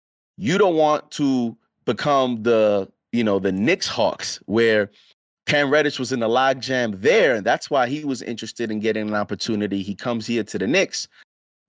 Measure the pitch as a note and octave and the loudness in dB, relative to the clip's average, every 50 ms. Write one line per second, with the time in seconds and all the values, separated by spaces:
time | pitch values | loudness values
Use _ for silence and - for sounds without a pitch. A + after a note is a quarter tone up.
0 | _ _ _ _ _ _ _ - F#2+ A#2+ F3+ G#3 G#3+ F#3 E3 D#3 D3+ D3+ D3+ D3 | _ _ _ _ _ _ _ -6 -2 0 2 2 4 4 4 4 4 4 2 0
1 | - - - - D3 C3+ C3+ B2+ A#2+ A#2 A2+ - _ _ _ _ _ - A2+ - | -2 -6 -4 -2 0 2 2 2 0 -2 -4 -10 _ _ _ _ _ -4 -4 -2
2 | - D3 C#3+ C3+ C3 B2+ B2 A2 G#2+ A#2+ A2+ A2 G#2+ G#2 G#2 G2+ F#2+ - _ _ | 0 2 2 2 2 0 -2 0 0 2 4 4 4 4 2 0 -2 -6 _ _
3 | _ _ - A#2+ A2+ G#2+ G2 G2 F#2+ G2 F#2 F#2+ G#2+ D3 G3 G3 - - - - | _ _ -2 0 2 2 2 2 0 0 0 0 2 0 0 0 -2 -4 -2 0
4 | G#2+ E2+ - - - - - - _ - G2+ A2+ A#2 A2+ A2 G#2+ G2+ G#2 _ _ | 0 0 0 -4 -8 -10 -10 -10 _ -2 0 2 4 4 4 2 0 -2 _ _
5 | _ _ _ _ _ _ _ _ _ - D3 D3 D3 C3+ C#3+ D3+ D3 D3 - - | _ _ _ _ _ _ _ _ _ -2 0 0 2 2 2 2 2 0 -2 -4
6 | B2+ G#2+ C3+ A#2+ A2+ A2 A#2 B2+ C3 C3+ C3+ C3 A2+ - C3 B2+ A#2+ A2+ G2 F#2+ | -4 -4 -2 -2 0 2 2 2 2 2 0 -2 -4 -4 -2 -2 -2 -2 -2 0
7 | G#2 D3 F#3+ A3+ F#3 C#3+ A#2+ G#2+ F#2 A2 C#3+ E3 - - D3+ C3+ B2 A#2+ C#3+ D3+ | 2 2 4 4 4 2 2 0 0 0 0 0 -2 0 0 0 0 0 -2 -4
8 | D#3 C#3 C3 A2+ - - A#2 G#2 A2+ G#2+ - - A#2 G#2+ A2 G#2+ G#2 A2 G#2+ G#2+ | -4 -4 -6 -6 -6 -8 -10 -8 -10 -10 -8 -6 -6 -4 -4 -2 -2 -2 0 -2
9 | G#2+ G#2+ G#2+ G#2 G2+ - G#2+ - - - A2 G#2 G#2 G2 G2+ G2 F#2 G#2 F#2+ - | -2 -2 -2 -2 -2 -4 -6 -6 -4 -4 -2 -2 -2 -2 -2 -4 -4 -6 -8 -6
10 | - B2+ A#2+ A2+ G#2+ - A#2 A#2 G#2 - - F#2+ G2 A2+ D#3+ G3 F3+ - - - | -4 -4 -4 -4 -4 -2 -2 -4 -4 -4 -6 -4 -2 0 0 0 0 -2 -4 -10
11 | - - _ - _ _ _ _ _ _ _ _ _ | -12 -12 _ -20 _ _ _ _ _ _ _ _ _